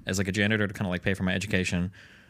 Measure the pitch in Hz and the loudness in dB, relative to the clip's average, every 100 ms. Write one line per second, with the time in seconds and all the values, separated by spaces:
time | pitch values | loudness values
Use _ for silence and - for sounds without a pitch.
0 | - 95 95 101 104 110 101 101 98 90 | -4 -2 0 2 2 2 0 -2 -2 -2
1 | 101 95 92 92 98 98 92 87 90 - | 0 0 0 0 0 0 0 0 -2 -6
2 | - - | -20 -20